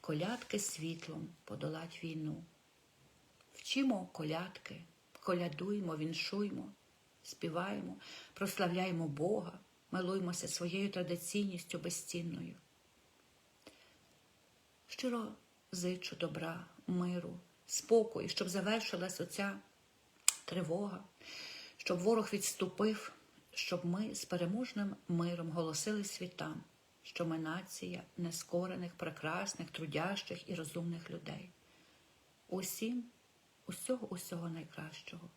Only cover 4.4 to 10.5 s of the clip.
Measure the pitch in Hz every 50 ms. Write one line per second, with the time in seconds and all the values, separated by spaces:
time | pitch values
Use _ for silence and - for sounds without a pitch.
4.4 | 180 190 - - - - - - - - - _ _ - - - - - 180 175
5.4 | 175 170 147 151 170 196 208 208 190 170 156 151 151 160 165 160 - - - 202
6.4 | 208 202 - - - - - - - - - _ _ _ _ - - - - -
7.4 | - 165 156 175 180 196 208 208 190 180 180 - - - - - - - - -
8.4 | 202 196 - - 196 175 175 180 180 190 175 165 165 156 143 139 151 185 214 -
9.4 | 170 165 - - - - - - _ - - 180 185 180 190 196 185 175 175 -
10.4 | - 170